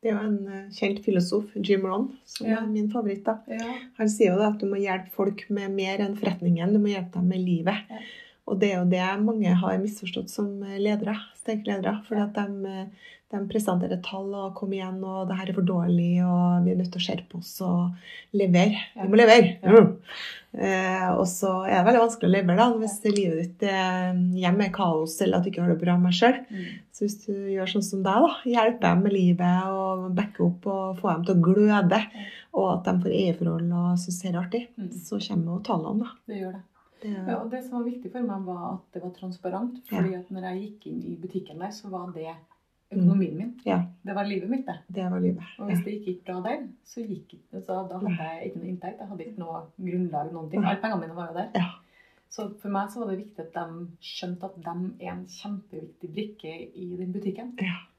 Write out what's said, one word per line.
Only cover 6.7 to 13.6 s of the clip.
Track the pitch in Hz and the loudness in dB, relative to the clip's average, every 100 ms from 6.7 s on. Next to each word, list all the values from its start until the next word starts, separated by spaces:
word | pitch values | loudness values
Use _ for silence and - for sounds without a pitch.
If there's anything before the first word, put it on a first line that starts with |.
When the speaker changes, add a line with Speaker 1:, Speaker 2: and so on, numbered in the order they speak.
Speaker 1:
du | 214 | 4
må | 208 | 2
hjelpe | 196 180 | 0 -4
dem | 180 180 | 0 0
med | 185 | 2
livet. | 185 170 165 208 - | 0 2 2 -2 -6
Speaker 2:
Ja. | 220 - - - _ - | -16 -16 -18 -20 _ -6
Speaker 1:
Og | 196 | 0
det | 202 | 2
er | 185 | 2
jo | 180 | 2
det | 180 185 202 | 2 2 0
mange | 214 220 196 180 | 0 2 4 4
har | 185 190 | 4 0
misforstått | 202 208 185 175 190 | -2 -6 -8 -8 -8
som, | - 202 202 | -6 -6 -4
eh, | 196 196 | -8 -2
ledere, | 202 208 202 214 - - | 0 0 -2 -6 -10 -14
sterke | - 220 214 | -6 -4 -2
ledere, | 196 190 214 - | -2 -2 -4 -4
fordi | 208 | -2
Speaker 2:
Ja. | 202 | -2
Speaker 1:
at | |
de, | 208 202 202 196 | -2 -4 -6 -8
eh, | 190 190 - - - _ | -8 -12 -14 -20 -20 _
de | 202 202 | -6 -2
presenterer | 226 | -2